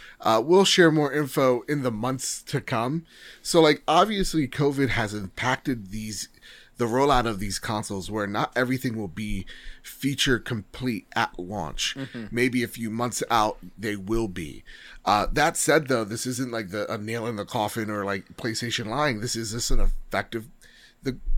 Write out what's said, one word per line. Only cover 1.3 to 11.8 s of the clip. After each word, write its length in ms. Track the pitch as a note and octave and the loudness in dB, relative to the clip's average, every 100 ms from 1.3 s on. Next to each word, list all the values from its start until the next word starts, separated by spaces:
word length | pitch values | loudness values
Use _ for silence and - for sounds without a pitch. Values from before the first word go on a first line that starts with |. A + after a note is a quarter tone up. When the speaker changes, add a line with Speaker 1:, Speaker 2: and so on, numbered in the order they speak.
| D#3 C3 B2 - | 2 2 2 0
Speaker 1:
in 140 | D3 | -2
the 100 | B2+ | -2
months 500 | G#2+ B2 C3 - - | -2 -4 -4 -6 -8
to 160 | - C#3 | -6 -6
come." 440 | - A#2 B2 D#3+ - - - - | -2 -2 -2 -4 -8 -18 -20 -12
So, 200 | - F3 | 2 6
like, 220 | D#3 D3+ - | 6 6 4
obviously 640 | E3 G#3 G3+ F3+ D#3+ B2+ | 4 4 2 0 0 -2
covid 400 | - D3 C#3 C3 | 2 0 2 0
has 240 | A#2+ G#2+ | 0 -2
impacted 760 | G#2+ F#2+ - B2 B2+ - A#2+ F#2 | -4 -10 -4 -2 -2 -2 -4 -6
these, 380 | G#2+ A2 G2 - _ - - - - | -8 -8 -8 -12 _ -20 -20 -14 -4
the 100 | A#2 | 0
rollout 400 | B2 C#3+ B2+ A#2 | 2 4 4 2
of 120 | G2 | -2
these 200 | G2+ F#2+ | -6 -6
consoles 520 | - G#2+ - G2 F2+ | -4 -4 -4 -8 -6
where 160 | G#2+ G2+ | -6 -4
not 260 | G#2 D3 B2 | -2 -2 0
everything 400 | B2+ C3 B2+ A2 | 0 -2 -4 -6
will 120 | G2 | -8
be 360 | A2 G#2+ G2+ - - - - | -8 -6 -4 -6 -14 -16 -16
feature 560 | - - C#3 C3+ - A#2 | -18 -6 -4 0 0 0
complete 680 | - A2+ - - B2 G#2+ - | -2 -6 -8 -8 -6 -6 -4
at 240 | A2+ A2 - | -2 -2 -4
launch. 560 | F2+ G#2 D#2 - | -8 -6 -6 -4